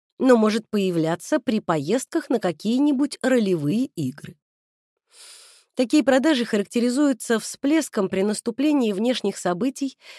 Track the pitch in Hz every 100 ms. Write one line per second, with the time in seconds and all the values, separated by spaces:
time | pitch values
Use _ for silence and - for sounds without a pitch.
0 | _ - 254 240 214 220 - 214 190 170
1 | 156 170 - 302 - 214 - 160 139 247
2 | - 330 - 240 180 156 208 254 294 254
3 | 285 - 262 254 202 170 143 208 262 -
4 | 131 - - - _ _ _ _ _ _
5 | _ - - - - - _ - 254 302
6 | 254 262 294 269 233 208 196 240 240 247
7 | 294 254 - 220 - - 277 320 - -
8 | 190 190 202 214 - 220 302 294 226 190
9 | 233 240 202 - 180 175 254 - 269 -
10 | -